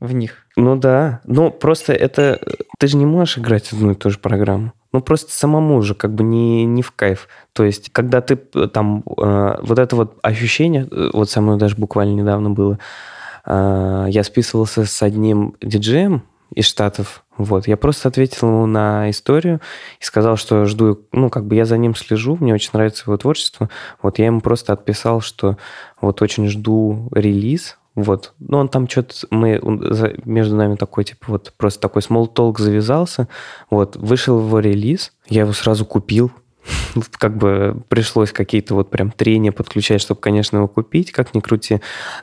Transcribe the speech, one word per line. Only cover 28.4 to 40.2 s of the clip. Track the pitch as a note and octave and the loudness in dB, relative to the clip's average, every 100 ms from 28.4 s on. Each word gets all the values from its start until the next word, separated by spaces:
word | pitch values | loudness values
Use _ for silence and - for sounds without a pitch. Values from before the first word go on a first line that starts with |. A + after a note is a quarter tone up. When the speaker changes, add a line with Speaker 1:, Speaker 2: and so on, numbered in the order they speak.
| C#3 C#3+ | -2 0
Speaker 2:
он | C3+ | 0
там | C3 B2+ | 0 -2
чё-то, | - B2 - - | -2 -4 -8 -4
мы, | A2 A2+ G#2+ | 0 2 2
он | - G#2+ - | -2 -4 -2
за-, | A2 A2 - B2 | 0 -2 -4 -4
между | A2 A2 G#2 | 0 2 2
нами | G#2 G#2 | 0 0
такой, | G2+ - | -4 -4
типа, | G#2 - - | -6 -8 -6
вот | G#2 - - | -6 -6 -2
просто | G#2+ - | -2 -2
такой | G2+ - | -4 -2
small | - A#2 A2+ | 0 0 0
talk | - A#2 A2 | 2 0 2
завязался. | G#2 G#2 G#2+ C#3+ F3 - B2 - - - - | 0 0 0 0 -2 -4 -6 -6 -20 -16 -2
Вот, | G#2 G2+ - | 0 0 -2
вышел | G#2 B2 - A#2+ | 0 0 2 2
его | A2 A2 | 2 2
релиз, | G#2 G2+ G#2+ F3 - _ - | 2 2 0 -2 -6 _ -2
я | G#2+ | 2
его | G#2 | 2
сразу | G#2 - A2 G#2+ | 0 0 0 0
купил. | - - G#2 B2 - _ _ - - - | -2 0 0 0 -2 _ _ -10 -8 -4
<laughs> | A#2+ A2 - | -6 -6 -2
Как | A2 G#2+ | -2 0
бы | G2+ G2 G2+ A2+ - | 0 2 0 -4 -2
пришлось | A#2 A2 - G#2+ | -2 0 0 0
какие-то | - G2 A2+ - | 0 -2 -2 0
вот | G2+ G2 | -2 0
прям | - G2 | -2 -4
трения | - A2+ A2 G#2+ | 0 2 2 2
подключать, | G2 - - - G#2 | -2 -6 -4 0 0
чтобы, | - G2+ | 0 -4